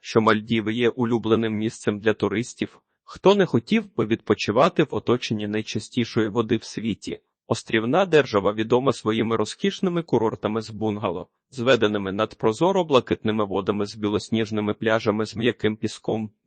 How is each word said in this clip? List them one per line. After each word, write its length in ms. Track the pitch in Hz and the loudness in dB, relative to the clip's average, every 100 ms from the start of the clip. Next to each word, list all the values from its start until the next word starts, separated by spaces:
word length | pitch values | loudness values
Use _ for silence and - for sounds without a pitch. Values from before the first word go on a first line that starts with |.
що 200 | - 117 | -2 2
Мальдіви 540 | 110 107 107 113 104 | 4 2 2 0 0
є 140 | 117 117 | 0 0
улюбленим 640 | 117 117 117 110 113 113 | 0 0 0 2 2 2
місцем 460 | 107 110 - - 104 | -2 -4 -4 -4 -2
для 140 | 107 | 0
туристів. 640 | 107 101 98 123 - - - _ _ - | 0 0 -2 -4 -6 -8 -10 _ _ -20
Хто 280 | - 185 | 0 4
не 120 | 202 180 | 4 4
хотів 500 | 123 - 220 208 - | 0 2 0 0 -4
би 100 | 110 | -2
відпочивати 760 | 110 - 104 - 107 175 - | 0 0 0 0 2 2 2
в 60 | 151 | -2
оточенні 560 | 110 - 120 - 107 104 | -2 0 0 -2 -4 -4
найчистішої 840 | 107 107 113 - - 117 117 110 | -4 -4 -8 -6 -4 -2 0 0
води 280 | 110 110 113 | 0 0 0
в 80 | |
світі? 560 | - - 110 95 - 69 _ _ - | -2 -8 -6 -6 -8 -12 _ _ -6
Острівна 600 | 117 - 113 113 160 196 | -4 -2 -2 0 0 4
держава 460 | 156 131 104 98 | 2 4 2 0
відома 400 | 107 110 123 139 | 0 2 2 2
своїми 440 | - 110 110 110 113 | -2 -2 -2 0 -2
розкішними 640 | 107 - 196 190 190 170 | -4 -4 -6 -2 -4 -4
курортами 600 | 165 120 110 - 104 113 | -2 0 0 -2 -4 -4
з 80 | 110 | -6
бунгало, 580 | 107 107 104 104 87 - _ _ | -4 -4 -2 -4 -6 -10 _ _
зведеними 640 | 127 120 120 107 104 95 | -2 2 4 4 2 -2
над 220 | 98 110 | -2 -4
прозоро 500 | - 110 110 170 196 | -2 -2 2 2 2
блакитними 600 | 165 131 - - 110 107 | 2 2 2 -2 0 -2
водами 420 | 101 98 98 104 104 | 0 -2 -2 -2 -4
з 100 | 110 | -4
білосніжними 800 | 104 104 - 113 107 107 104 | -2 -2 -2 -2 -2 -2 -2
пляжами 520 | 104 110 113 113 107 110 | -2 0 0 0 -2 -4
з 100 | - | -2
м'яким 400 | 120 - 110 110 | -2 0 -2 -2
піском. 540 | 107 - - 110 110 - | -6 -6 -4 -4 -4 -10